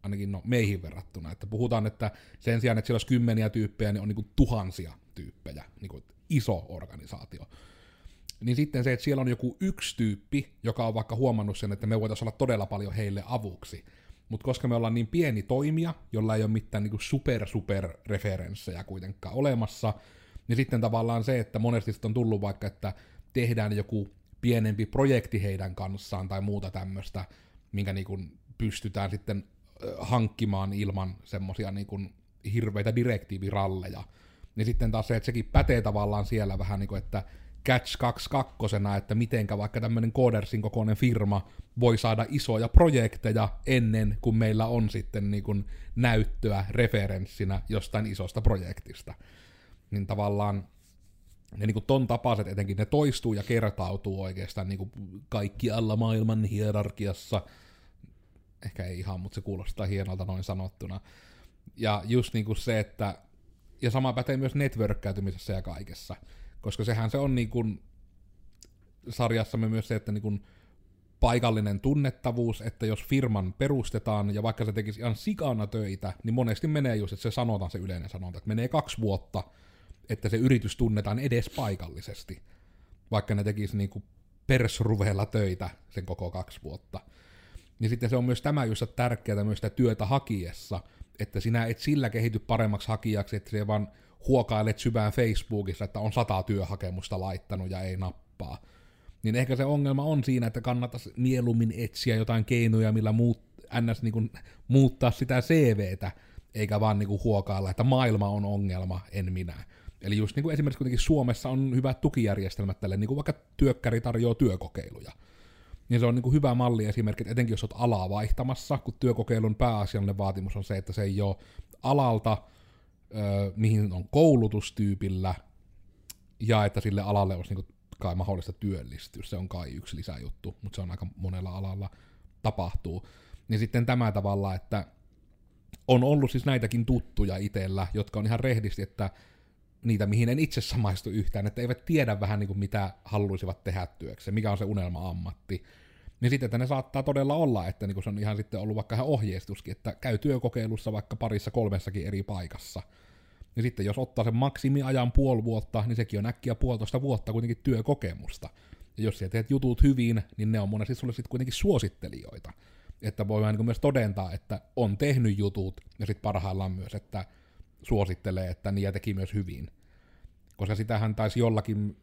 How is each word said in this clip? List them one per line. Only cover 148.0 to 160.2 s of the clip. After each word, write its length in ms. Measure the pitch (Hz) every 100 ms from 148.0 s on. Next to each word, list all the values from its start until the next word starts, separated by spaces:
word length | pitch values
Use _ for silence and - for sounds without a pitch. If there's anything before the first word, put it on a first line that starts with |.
se 60 | 107
on 100 | 101
ihan 180 | 104 104
sitten 240 | 104 107
ollut 160 | 107 107
vaikka 180 | 107
ihan 120 | 113 131
ohjeistuskin, 640 | 135 104 90 - - -
että 220 | - - -
käy 180 | 127 107
työkokeilussa 760 | 147 127 120 120 110 110 -
vaikka 240 | 107 - 110
parissa 340 | 113 104 -
kolmessakin 560 | 120 107 95 98 95 87
eri 160 | 98
paikassa. 600 | 98 98 90 - - - - _ - - _ _ - -
Ja 60 |
sitten 240 | 120 - 101
jos 120 | 117
ottaa 260 | 131 -
sen 120 | 117 113
maksimiajan 760 | 139 - 135 139 131 131 123
puoli 320 | 127 135 120
vuotta, 400 | 113 110 - 113 107
niin 100 | 113
sekin 220 | 110 104
on 80 | 110
äkkiä 280 | - 123
puolitoista 480 | 113 131 113 107 131
vuotta 300 | 139 117 -
kuitenkin 280 | 113 117 117
työkokemusta. 840 | - 117 113 147 87 82 - - - - - - - -
Ja 80 |
jos 140 | 107 -
sä 100 | 95
teet 220 | 113 113
jutut 320 | 135 131 117
hyvin, 400 | 139 127 117 113